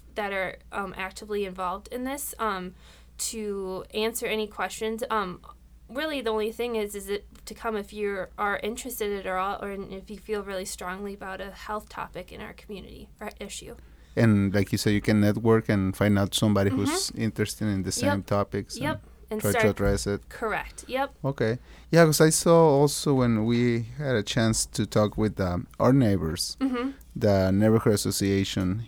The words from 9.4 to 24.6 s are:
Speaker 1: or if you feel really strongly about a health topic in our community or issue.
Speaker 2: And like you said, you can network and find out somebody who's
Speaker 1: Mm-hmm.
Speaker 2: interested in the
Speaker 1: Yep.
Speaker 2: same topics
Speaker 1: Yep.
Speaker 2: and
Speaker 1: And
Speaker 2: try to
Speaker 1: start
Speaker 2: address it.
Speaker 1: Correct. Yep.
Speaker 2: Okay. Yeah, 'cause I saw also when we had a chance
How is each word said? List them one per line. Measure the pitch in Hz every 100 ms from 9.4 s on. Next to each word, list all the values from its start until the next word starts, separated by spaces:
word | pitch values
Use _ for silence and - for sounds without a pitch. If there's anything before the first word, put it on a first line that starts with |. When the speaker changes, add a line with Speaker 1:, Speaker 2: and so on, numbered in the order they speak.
| 196 196
Speaker 1:
or | 202
if | 196 196 190 196
you | 202
feel | - 208
really | 196 185 190
strongly | - 180 190 202 202
about | 196 190
a | 196
health | 185 - 214 214
topic | - 180 170 185
in | 165
our | 208
community | - - 190 - - 208 -
or | 214 -
issue. | 202 - - - - - - -
Speaker 2:
And | 113 104 98 101
like | 98
you | 107
said, | 110
you | 104
can | 110 107
network | 104 107 113 113 113
and | 101 95 -
find | 101 101
out | 98
somebody | - 110 101 98
who's | 90 98 359 -
Speaker 1:
Mm-hmm. | -
Speaker 2:
interested | 110 - 107 - 107
in | 95
the | 92
Speaker 1:
Yep. |
Speaker 2:
same | - - 98
topics | - 101 98 101 - 226
Speaker 1:
Yep. | 285
Speaker 2:
and | 320 - - -
Speaker 1:
And | 214
Speaker 2:
try | 214
to | 226
Speaker 1:
start | 214 -
Speaker 2:
address | 101 98 -
it. | 101 -
Speaker 1:
Correct. | - 226 175 - - -
Yep. | 254 370 - 139
Speaker 2:
Okay. | 139 113 120 - - -
Yeah, | 160 160
'cause | 147
I | 160
saw | - 175 165 160 139
also | 143 - 156
when | 135 120 110 113
we | 120 120 117 113 127
had | 143 117
a |
chance | 98 - 113 110